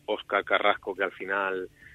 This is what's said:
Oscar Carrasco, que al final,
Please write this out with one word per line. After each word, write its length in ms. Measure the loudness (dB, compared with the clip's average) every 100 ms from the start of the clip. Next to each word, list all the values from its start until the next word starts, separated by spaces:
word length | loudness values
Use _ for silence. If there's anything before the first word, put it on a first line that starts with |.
Oscar 400 | -2 -4 0 -2
Carrasco, 500 | 2 2 4 2 -2 -2
que 80 |
al 80 | -4
final, 560 | -4 -4 0 0 -2 -6 -14 -20